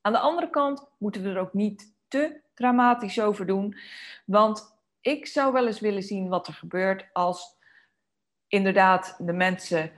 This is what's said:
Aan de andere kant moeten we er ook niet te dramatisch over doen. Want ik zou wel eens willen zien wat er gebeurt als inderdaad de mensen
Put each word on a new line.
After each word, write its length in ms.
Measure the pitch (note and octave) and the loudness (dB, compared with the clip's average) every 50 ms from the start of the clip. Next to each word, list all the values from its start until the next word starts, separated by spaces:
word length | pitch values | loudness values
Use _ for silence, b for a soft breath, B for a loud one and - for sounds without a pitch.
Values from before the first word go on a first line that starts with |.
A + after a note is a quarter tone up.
Aan 120 | _ G#3 A3+ | _ 2 0
de 60 | - | 2
andere 300 | - D4 E4 F4 E4+ E4+ | 2 2 0 0 -4 -2
kant 380 | - D4+ C#4+ C#4 C#4 C#4 - _ _ | -2 -2 0 0 -2 -6 -12 _ _
moeten 260 | _ G#3 G#3 G3+ G3+ F#3+ | _ -6 -6 -6 -4 -6
we 60 | G3 | -6
er 100 | F#3 F#3 | -4 -4
ook 140 | F#3 F#3 - | -6 -4 -2
niet 400 | G3 G#3+ G#3 G3+ - - _ _ _ _ | -2 -2 -2 -4 -8 -20 _ _ _ _
te 360 | _ - C4+ D4+ D#4 D4+ - _ _ _ | _ -2 -2 -2 -2 -4 -12 _ _ _
dramatisch 640 | - A#3+ B3 B3 B3+ B3 A#3+ A#3+ A#3+ A#3 G3 - A#3 | 0 2 2 4 6 6 4 4 2 -2 -6 -2 0
over 260 | G#3+ G#3 G3+ G#3 F#3+ | 0 0 0 0 -2
doen. 320 | F3 G3 G3 G3 G#3 G3+ B B B B B B B B B B | -2 -2 -2 -2 -4 -8 B B B B B B B B B B
Want 520 | - F#3+ G#3 G#3+ A3 G#3+ G#3+ - _ _ _ _ _ _ _ | 2 4 4 4 4 2 -4 -10 _ _ _ _ _ _ _
ik 260 | _ B3 D4+ D4 - | _ -2 -2 -2 -6
zou 260 | - - D4 C#4 C4+ B3+ | -6 -2 0 0 2 2
wel 140 | C4 B3 | 2 0
eens 120 | A#3 G#3 A3 | 0 -2 -2
willen 240 | G#3+ G#3+ G3+ G3 F#3+ | -2 -2 -2 -2 -6
zien 240 | G3+ G#3 F#3+ F#3 | -6 -6 -6 -4
wat 200 | F3+ F#3 F3 F3 | -2 -4 -4 -4
er 60 | - D#3 | -6 -16
gebeurt 520 | - - E3+ - F#3 F#3 F#3+ F#3+ F#3+ - _ _ | -16 -14 -6 -4 -2 0 0 0 -2 -6 _ _
als 440 | F3 F3+ F3 F3+ - - - _ b b b b b b b b b b _ _ _ _ _ _ _ _ | 0 0 0 -2 -4 -12 -20 _ b b b b b b b b b b _ _ _ _ _ _ _ _
inderdaad 680 | _ - G3+ G3 F#3+ F#3 G3 F#3+ F#3+ F#3 F3+ - - - - | _ 0 2 2 4 6 6 6 6 6 4 2 -6 -12 -8
de 140 | F3 F3 E3+ | -6 -4 0
mensen 580 | F3+ F#3 F#3 F3+ F3 - - F3 D#3+ D#3 D#3+ - | 0 0 0 0 -4 -4 -2 -2 -2 -2 -4 -10